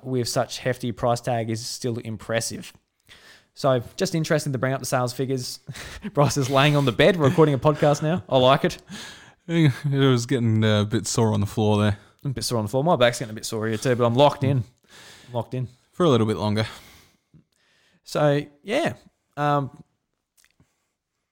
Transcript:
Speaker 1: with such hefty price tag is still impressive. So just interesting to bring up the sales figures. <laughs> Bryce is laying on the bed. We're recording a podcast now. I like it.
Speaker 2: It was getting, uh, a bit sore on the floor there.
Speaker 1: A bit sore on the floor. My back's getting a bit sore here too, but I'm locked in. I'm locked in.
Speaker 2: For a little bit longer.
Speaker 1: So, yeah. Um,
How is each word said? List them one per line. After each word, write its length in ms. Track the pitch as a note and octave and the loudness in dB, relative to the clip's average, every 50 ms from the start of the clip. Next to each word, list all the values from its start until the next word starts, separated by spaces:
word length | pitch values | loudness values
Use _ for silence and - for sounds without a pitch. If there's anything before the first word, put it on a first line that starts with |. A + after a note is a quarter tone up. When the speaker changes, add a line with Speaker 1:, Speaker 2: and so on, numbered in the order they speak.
| - | -8
Speaker 1:
with 240 | B2+ C3 B2+ A#2 | -4 -4 -2 -2
such 320 | - - C3+ A#2 - - - | -2 -2 -4 -4 -4 -8 -6
hefty 320 | - C3 A#2+ - - A#2+ | -6 -6 -6 -4 -6 -8
price 300 | A2 - - A#2+ A#2+ A#2+ | -6 -4 -2 -2 -2 -2
tag 280 | - C3+ A#2+ A#2 A2+ A2+ | -2 -4 -4 -4 -4 -4
is 160 | A2 A2 A#2+ | -6 -6 -8
still 320 | - - - - B2 A2+ | -10 -10 -8 -6 -6 -6
impressive. 760 | A2+ - A2+ A2 - - - A2+ A2+ - - - G3 F3+ - - _ _ _ _ _ _ - - - - - - - _ _ _ | -6 -8 -10 -12 -10 -8 -4 -4 -4 -4 -6 -8 -12 -14 -16 -20 _ _ _ _ _ _ -20 -20 -20 -20 -20 -20 -20 _ _ _
So 280 | - - C#3 C3 B2 A#2 - - | -2 0 0 0 0 -2 -6 -6
just 180 | - F#3+ F3+ - | -6 -4 -2 -2
interesting 400 | E3 D#3+ - E3+ D3 - D3+ C3 | -2 -2 0 -2 -2 -2 -4 -4
to 60 | A#2 | -2
bring 140 | C3 C3 C3+ | -2 -4 -4
up 60 | C3 | -4
the 60 | C3 | -4
sales 280 | - C#3+ B2+ B2 A#2+ A#2+ | -4 -2 -2 -2 -4 -4
figures. 460 | - C3+ B2 C3+ B2+ B2 - - - _ - C3 - - | -6 -4 -4 -4 -4 -6 -10 -12 -14 _ -16 -16 -16 -16
<laughs> 260 | - - - - G3+ - | -16 -16 -14 -14 -4 0
Bryce 240 | C#3+ C#3+ B2 - | 2 2 2 2
is 100 | C#3+ C3 | 0 -2
laying 280 | A#2+ C#3 C3+ C#3 D3 D3 | 2 2 4 4 4 4
on 100 | D3 C#3+ | 4 2
the 60 | B2+ | 2
bed. 260 | G#2 - C#3+ F3+ F3+ | 2 4 4 4 4
We're 100 | E3+ D3 | 4 2
recording 280 | C3+ - D#3+ D#3 D3+ C#3 | 2 4 4 4 4 4
a 40 | B2 | 2
podcast 440 | - D3+ D3 - D#3+ D3 D3 - D#3 | 2 0 2 2 2 2 2 2 0
now. 200 | D3+ E3+ - - - | -2 -2 -4 -2 0
I 80 | C3 | 2
like 260 | C3 B2+ B2+ C3+ D3+ - | 4 6 6 4 4 2
it. 140 | E3+ - - - - G3 A3 - - - - - - _ _ _ | -2 -4 -6 -12 -18 -18 -16 -16 -18 -20 -20 -20 -20 _ _ _
Speaker 2:
It 260 | - E3 E3+ D#3+ C#3+ A#2 - - | -2 2 4 4 4 2 0 -2
was 440 | C#3+ C#3 C#3 C#3 C3+ B2+ A#2+ A#2+ | -2 0 2 4 4 4 2 0
getting, 360 | B2 C#3 B2 A#2+ A2+ A2 A2 A2 | 0 0 0 2 2 2 4 4
uh, 180 | A2 G#2+ G#2 | 4 4 2
a 40 | G#2 | 2
bit 220 | G#2 A#2 G#2+ F#2+ | 0 -2 -4 -4
sore 260 | - - B2 A2+ G#2+ G#2+ | -2 0 0 2 2 2
on 60 | G#2 | 0
the 80 | G2+ | -2
floor 320 | - - A#2 G#2+ G#2 G#2+ G#2 | -2 -2 0 2 2 4 4
there. 160 | G#2 G#2+ G#2 - - _ _ _ - | 2 0 0 -2 -8 _ _ _ -8
Speaker 1:
A 60 | C#3 | -8
bit 140 | B2+ A#2 A2 | -6 -6 -6
sore 160 | - B2 A2+ | -4 -4 -4
on 60 | G#2+ | -4
the 40 | G2 | -2
floor. 140 | - C3 C#3+ | -2 0 0
My 120 | E3+ F3 | 0 2
back's 220 | A#2+ B2 A#2+ A#2 | 4 4 2 2
getting 140 | - C#3 A2 | 0 -8 -12
a 40 | A2 | -12
bit 100 | G#2+ - | -12 -10
sore 220 | - A2+ A2 G#2+ | -8 -6 -4 -4
here 100 | A2 A2 | -4 -4
too, 180 | G#2+ - C3+ A#2+ | -2 0 -2 0
but 100 | A#2 A#2+ | 2 2
I'm 80 | A#2 A#2 | 2 4
locked 300 | C3 D3 C#3+ - - C#3 | 4 4 4 4 2 0
in. 140 | C3+ C#3 B2+ | 0 0 0
I'm 760 | G#2+ - _ _ _ _ - - - - - - - - B2 | -2 -6 _ _ _ _ -20 -20 -20 -20 -20 -20 -18 -10 -8
locked 220 | A#2 A2 - B2+ | -8 -8 -6 -8
in. 140 | B2+ B2+ - - _ _ _ | -8 -8 -8 -12 _ _ _
Speaker 2:
For 140 | _ - F3+ | _ 0 2
a 40 | D#3+ | 4
little 180 | B2+ A2+ A2 | 4 4 2
bit 100 | A2 G#2+ | 0 0
longer. 300 | D#2 G2+ G#2+ G#2 A2 A2 - - - - - - - _ _ _ _ _ _ _ _ _ _ _ _ _ _ _ _ _ _ _ _ _ | -2 -2 -2 -2 -2 -4 -6 -8 -16 -20 -20 -20 -20 _ _ _ _ _ _ _ _ _ _ _ _ _ _ _ _ _ _ _ _ _
Speaker 1:
So, 420 | - - D#3+ D3+ D3 C#3+ D3 D3 - _ _ | -6 -2 0 2 2 2 0 -2 -6 _ _
yeah. 320 | - F#3+ A3 D4 E4+ - - - _ _ _ _ _ _ _ | -8 -6 -4 -2 -2 -4 -6 -10 _ _ _ _ _ _ _
Um, 480 | C#3+ D3 D3 C#3+ C#3+ C3+ B2+ - - - _ _ _ _ _ _ _ _ _ _ _ _ _ _ _ _ _ _ _ _ _ _ _ _ _ _ _ _ _ | -4 -2 0 0 -2 -2 -6 -10 -18 -20 _ _ _ _ _ _ _ _ _ _ _ _ _ _ _ _ _ _ _ _ _ _ _ _ _ _ _ _ _